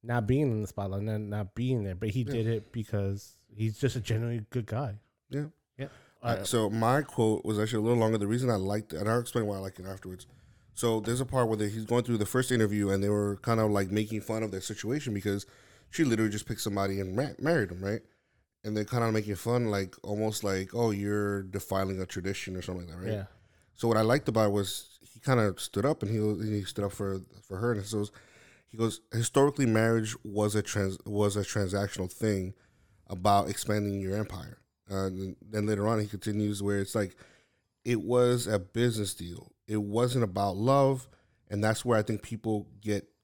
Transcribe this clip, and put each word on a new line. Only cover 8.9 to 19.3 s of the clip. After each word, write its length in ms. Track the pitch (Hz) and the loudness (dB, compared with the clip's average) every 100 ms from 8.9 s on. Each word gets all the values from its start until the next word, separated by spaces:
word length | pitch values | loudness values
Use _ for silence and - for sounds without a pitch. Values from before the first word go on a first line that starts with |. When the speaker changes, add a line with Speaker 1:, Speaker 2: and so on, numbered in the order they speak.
Speaker 2:
it, 60 | 78 | -4
and 100 | 101 | 0
I'll 120 | 117 | 0
explain 260 | 120 123 107 | 0 -2 -2
why 100 | 98 | -2
I 40 | |
like 180 | 95 92 | -6 -10
it 80 | 92 | -12
afterwards. 400 | 95 92 92 - - - - _ | -12 -12 -14 -16 -20 -20 -20 _
So 260 | - 117 113 | -2 0 0
there's 200 | 107 123 | 0 -2
a 60 | 127 | 0
part 220 | 131 120 | 2 2
where 80 | 110 | 2
they, 120 | 104 | 0
he's 160 | 107 | -2
going 200 | 107 120 | 0 0
through 140 | 120 117 | 2 0
the 80 | 104 | 2
first 260 | 127 127 | 0 2
interview, 380 | 123 110 104 101 | 4 4 4 2
and 120 | 98 | 2
they 60 | 101 | 2
were 280 | 104 101 101 | 2 0 -2
kinda, 240 | - 113 110 | 0 2 4
like, 240 | 101 98 | 2 2
making 300 | 104 107 110 | 0 0 -4
fun 220 | 98 110 | -4 -4
of 80 | 110 | -4
their 80 | 95 | -6
situation 520 | - 104 101 139 139 | -8 -8 -4 -4 -2
because 320 | 104 104 101 - - - - _ | -2 0 -2 -4 -20 -20 -20 _
she 140 | - | 0
literally 260 | 156 113 110 | 2 4 2
just 160 | 104 - | 0 -6
picked 140 | 113 | -6
somebody 400 | - 101 98 98 | -4 -2 -2 -2
and 160 | 95 98 | -2 -2
ma-, 180 | 143 - | -2 -2
married 300 | 143 170 98 | 2 2 0
him, 100 | 90 | -2
right? 200 | 95 110 - _ _ _ _ _ | -4 -4 -6 _ _ _ _ _
And 140 | 107 107 | -6 -4
they're 80 | |
kinda 260 | 104 120 113 | -2 0 2
making 240 | 110 104 | 0 0